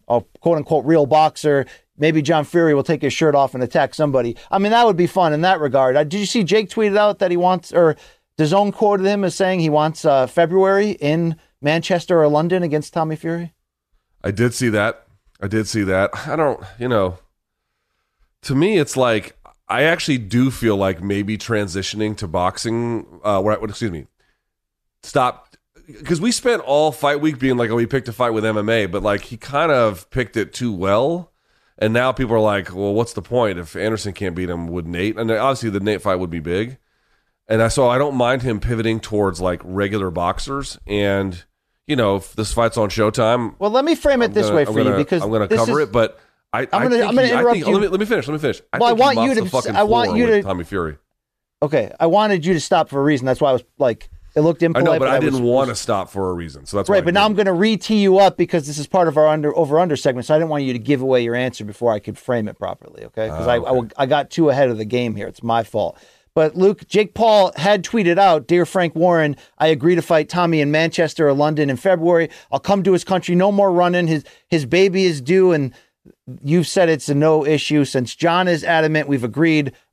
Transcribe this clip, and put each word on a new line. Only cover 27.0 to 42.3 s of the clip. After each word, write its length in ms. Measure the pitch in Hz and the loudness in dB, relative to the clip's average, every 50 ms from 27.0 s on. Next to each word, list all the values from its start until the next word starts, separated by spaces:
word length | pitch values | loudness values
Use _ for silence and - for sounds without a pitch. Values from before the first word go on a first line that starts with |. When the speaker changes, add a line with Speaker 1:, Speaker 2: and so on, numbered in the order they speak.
| 147 143 143 147 | -2 0 0 0
Speaker 2:
week 160 | 151 156 147 | 0 -2 -2
being 200 | 120 131 131 127 | -2 -2 0 0
like, 120 | 123 120 107 | 0 0 0
"Oh, 80 | 113 | 0
he 80 | 117 113 | -2 -2
picked 220 | 107 139 135 127 | -2 -2 -4 -4
a 60 | 123 107 | -4 -4
fight 180 | - 123 120 | -2 -2 -2
with 120 | 113 110 107 | 0 0 0
M 140 | 110 107 | -2 -2
M 120 | 107 104 110 | -2 -2 0
A," 180 | 117 113 101 | 0 0 0
but, 160 | 90 90 98 95 | -2 -4 -4 -2
like, 220 | 104 101 101 - | -2 -2 -4 -6
he 120 | - 120 | -10 -18
kind 340 | 110 - - 139 143 165 160 | -18 -12 -6 -4 -2 0 2
of 380 | 143 127 117 107 98 87 - _ | 2 2 2 0 0 -4 -10 _
picked 260 | - 127 123 - - | -6 -6 -6 -4 -4
it 160 | 113 98 - | -6 -6 -6
too 220 | - - 123 120 104 | -6 -6 -6 -6 -4
well. 580 | 85 92 98 101 110 135 151 170 180 170 - _ _ _ _ _ _ _ _ _ | -2 0 0 2 2 2 0 -2 -4 -8 -14 _ _ _ _ _ _ _ _ _
And 160 | - 107 110 110 | -4 -2 0 0
now 180 | 120 127 131 | 0 0 0
people 220 | 127 - 131 110 117 | -2 -2 -2 0 2
are 40 | 110 | 2
like, 340 | 107 107 101 98 87 - 87 | 2 2 0 -2 -4 -6 -6
"Well, 200 | 95 101 101 101 | -4 -2 0 0
what's 200 | 110 117 - - | 0 -2 -4 -6
the 80 | 104 | -12
point? 380 | 85 - 120 123 117 104 92 87 | -8 -4 -2 0 0 0 -2 -6
If 160 | 85 80 - | -10 -10 -8
Anderson 380 | 80 95 110 113 104 - 104 90 | -4 -4 -2 -2 -4 -6 -8 -8
can't 200 | - 104 92 82 | -6 -6 -6 -4
beat 160 | 87 92 87 | -4 -6 -6
him, 180 | 87 85 85 | -6 -6 -6
would 200 | 82 85 90 82 | -6 -8 -8 -8
Nate?" 300 | 82 85 85 95 110 107 | -6 -6 -4 -4 -4 -4
And 120 | 107 117 110 | -4 -2 -2
obviously 400 | 113 107 117 135 135 - - 113 | -2 0 0 -2 -2 -2 -4 -4
the 120 | 98 101 | -4 -4
Nate 200 | 98 110 104 90 | -2 -2 -2 -2
fight 140 | - 104 92 | -2 -2 -2
would 160 | 90 92 85 | -2 -4 -6
be 80 | 82 85 | -8 -8
big. 380 | 76 85 87 95 113 120 135 - _ _ _ _ _ _ _ _ _ _ _ _ _ | -6 -4 -4 -4 -4 -6 -10 -18 _ _ _ _ _ _ _ _ _ _ _ _ _
And 140 | - 110 110 | -2 0 2
I, 60 | 113 | 2
so 200 | 113 - 147 131 | 2 2 2 2
I 120 | 120 123 131 | 2 2 2
don't 160 | 143 147 135 | 0 0 0
mind 260 | 127 120 120 131 131 | 0 0 0 0 0
him 180 | 120 127 110 101 | -2 -4 -4 -4
pivoting 400 | - 117 120 110 110 113 110 110 | -4 -4 -4 -2 -2 -2 -2 -4
towards, 420 | - - 110 104 101 95 87 85 | -4 -4 -2 0 0 0 -2 -2
like, 200 | 90 90 90 85 - | -4 -4 -4 -4 -8
regular 460 | 87 92 98 101 101 104 104 95 92 | -8 -4 -4 -2 -2 -2 -4 -4 -4
boxers. 720 | 80 87 87 90 98 - - 139 139 139 135 - - - - | -4 -4 -2 -2 -4 -4 -6 -8 -8 -10 -10 -12 -14 -14 -8
And, 560 | - 104 104 101 98 98 98 98 95 90 87 - _ _ _ _ _ _ _ _ | -4 -2 0 0 0 0 0 -2 -4 -6 -12 -16 _ _ _ _ _ _ _ _
you 100 | - 151 | -4 -2
know, 200 | 127 113 98 98 | 0 0 0 0
if 180 | 98 - - | -2 -4 -8